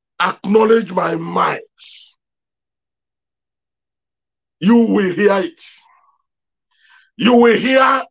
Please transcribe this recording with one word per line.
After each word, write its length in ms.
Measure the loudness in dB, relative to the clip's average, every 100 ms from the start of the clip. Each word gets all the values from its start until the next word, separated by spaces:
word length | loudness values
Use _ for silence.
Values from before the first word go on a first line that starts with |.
| _ -8
acknowledge 720 | -6 -6 -2 0 2 0 -2
my 240 | -6 -4 -6
might." 440 | -6 -4 -4 -6 -14 _ -20 -20 -20 _ _ _ _ _ _ _ _ _ _ _ _ _ _ _ _ _ _ _ _ _ _ _ _ -4
You 160 | 2 2
will 360 | 2 0 -2
hear 280 | 0 0 0
it. 200 | -4 -10 -20 -20 _ _ _ _ _ _ _ _ _ _ _ _ _ -4
You 180 | 2
will 220 | 4 4 2
hear 480 | 0 2 2 0 -2